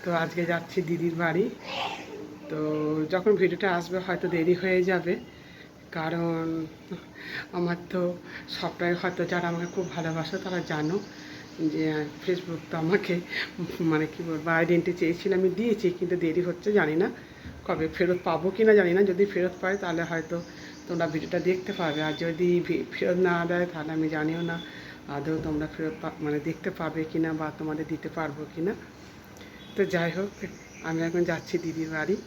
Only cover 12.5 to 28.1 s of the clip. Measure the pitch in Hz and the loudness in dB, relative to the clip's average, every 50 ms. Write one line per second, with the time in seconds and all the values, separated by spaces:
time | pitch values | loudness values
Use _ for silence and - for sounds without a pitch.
12.5 | 165 160 - - - 165 160 160 190 202 - - 175 175 175 - - - - - | -8 -8 -8 -6 -4 -2 2 4 4 2 2 2 -2 -2 -2 -4 -4 -4 -4 -6
13.5 | - - 175 - - - 175 160 156 151 156 151 - - 175 165 160 151 151 170 | -6 -8 -6 -6 -2 0 2 4 4 4 2 0 -4 -6 -6 -4 -4 -4 0 2
14.5 | 165 165 170 165 175 170 170 180 175 175 180 160 175 170 - 196 190 185 190 185 | 4 4 4 6 4 4 4 2 0 2 2 0 0 0 0 2 2 4 4 4
15.5 | 180 180 226 240 214 208 - 175 175 - 185 170 185 165 165 160 156 180 175 175 | 2 2 2 2 2 4 2 0 2 2 -2 0 0 2 2 2 2 2 0 0
16.5 | 170 - - 208 208 208 165 151 156 160 196 247 - - - - - - - - | -2 -2 -2 2 4 4 4 4 4 2 2 2 0 -6 -14 -18 -18 -16 -14 -14
17.5 | - - - - 180 151 160 160 160 - 180 170 180 180 - 185 165 156 160 185 | -14 -12 -4 -2 0 0 0 -2 2 2 2 2 2 2 2 0 0 2 2 0
18.5 | 190 - 220 220 214 208 190 175 175 190 202 196 180 175 202 202 - 180 180 185 | 2 6 8 10 10 10 10 8 6 6 6 6 6 4 4 4 4 0 0 0
19.5 | 185 - - 185 190 196 190 180 165 165 170 165 170 165 160 165 170 170 170 - | 0 -2 -2 -2 -2 0 -2 -2 -2 -2 -2 -2 -2 -4 -2 -4 -6 -6 -6 -8
20.5 | - - - - - - - - 175 170 165 160 151 160 156 - 180 175 156 180 | -14 -16 -14 -16 -16 -16 -8 -4 0 0 0 2 0 -2 -2 0 -2 2 2 2
21.5 | 185 185 - - 196 - 175 160 143 151 156 156 151 - 170 170 165 160 180 175 | 2 2 0 -4 -2 0 0 0 0 0 0 0 -2 -2 -2 -2 0 2 4 6
22.5 | 175 175 165 - 170 - - - - - 196 196 180 175 185 180 175 170 170 170 | 6 4 4 2 0 0 0 -2 -2 0 2 2 4 6 6 4 4 4 2 2
23.5 | 175 175 180 175 170 160 151 156 160 160 156 156 160 156 151 156 160 170 170 170 | 2 2 2 0 -2 -6 -6 -2 0 0 0 2 2 2 0 0 0 0 -2 -2
24.5 | 170 170 170 - - - - - - - - - 139 143 143 156 160 156 156 160 | -2 -4 -6 -10 -14 -14 -14 -14 -16 -16 -12 -8 -6 -4 -2 0 -2 0 0 -2
25.5 | 151 151 156 156 - - 160 156 156 - - 160 - - 156 147 147 151 143 165 | -2 -2 -2 -4 -4 -4 -4 -4 -4 -6 -8 -8 -6 -4 -2 0 0 0 0 -2
26.5 | 165 - - 196 175 - 170 156 156 165 160 160 - 165 160 165 160 156 156 151 | -6 -4 -4 -6 -4 -2 -4 -4 -2 -2 -4 -2 0 0 0 0 0 -2 -4 -4
27.5 | 151 - 160 156 156 156 160 156 160 151 - 160 | -6 -6 -4 -4 -4 -4 -2 -4 -4 -6 -6 -6